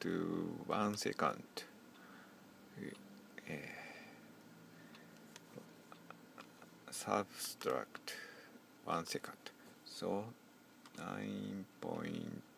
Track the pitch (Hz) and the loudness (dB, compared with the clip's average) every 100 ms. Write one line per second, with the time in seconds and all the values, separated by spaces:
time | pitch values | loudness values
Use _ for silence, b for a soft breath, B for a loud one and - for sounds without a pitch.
0 | 90 87 87 87 87 82 - 92 104 107 | 4 4 6 4 2 0 4 6 8 6
1 | - - 69 - - - - - - B | 4 6 6 6 -2 -6 -6 -10 -16 B
2 | B B B B B - - - - - | B B B B B -16 -12 -6 -4 -4
3 | - - - - - 76 - B B B | -10 -14 -14 -10 -4 -2 -2 B B B
4 | B B B B - - - B B B | B B B B -16 -14 -14 B B B
5 | B B B - - - - - - - | B B B -14 -12 -10 -10 -12 -14 -14
6 | - - - - - - - - - - | -12 -14 -12 -12 -12 -12 -14 -14 -6 0
7 | 107 104 101 - - - - 62 - - | 6 8 6 2 -2 2 6 6 4 -4
8 | - B B B B B - - - 85 | -4 B B B B B -16 -4 2 4
9 | 82 - - - - - B B - - | 4 0 0 -8 -10 -12 B B -8 0
10 | 90 98 113 120 - - - - - - | 4 4 2 -4 -14 -20 -20 -18 -12 -4
11 | 95 98 73 - 50 98 95 - 50 - | 0 2 2 2 0 0 -4 -2 0 2
12 | - - 50 - - | 2 2 0 -2 -6